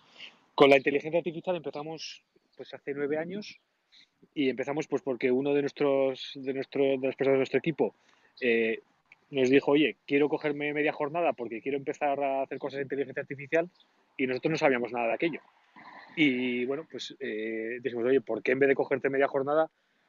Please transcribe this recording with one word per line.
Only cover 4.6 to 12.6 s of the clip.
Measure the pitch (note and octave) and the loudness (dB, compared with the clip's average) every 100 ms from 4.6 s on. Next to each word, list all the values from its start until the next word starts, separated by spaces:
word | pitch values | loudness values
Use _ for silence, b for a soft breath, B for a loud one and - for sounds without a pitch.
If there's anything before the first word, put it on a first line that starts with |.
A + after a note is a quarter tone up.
| B2+ D3 D3 | -2 -4 -2
pues, | C#3 | -2
porque | - A#2+ C3 | -2 0 2
uno | B2+ C#3+ | 2 2
de | C#3+ | 0
nuestros, | C#3 - C#3+ C3+ C3+ B2+ - C#3+ | 0 0 2 2 2 -2 -8 -10
de | C3+ | -6
nuestro, | C3 B2 C3+ | -6 -4 0
de | C3+ C3+ C3 | 2 2 -2
las | - | 0
personas | C3+ C3+ | 2 4
de | |
nuestro | C3 C3 | 2 0
equipo, | E3 D3 A2 - _ _ _ - | 0 0 -2 -2 _ _ _ -4
eh, | B2+ A#2 A2+ A2 - _ _ - _ | 0 2 2 -2 -8 _ _ -20 _
nos | C#3 B2+ | 0 4
dijo: | C#3 D3 | 6 6
"Oye, | D3 C3+ - - | 4 4 0 0
quiero | C#3+ D3 | 2 2
cogerme | D3+ D3+ C#3+ D3 | 2 -2 -4 -4
media | D3 D3+ | 0 0
jornada | - D3 E3 E3 | 0 -4 0 0
porque | B2 A#2 A2+ | 0 -6 -8
quiero | C#3 C#3 | -6 -4
empezar | C#3 C#3+ D3 C#3 | -6 -2 -2 0
a | C#3+ C3+ | 0 -2
hacer | C3+ | -4
cosas | C3+ | -6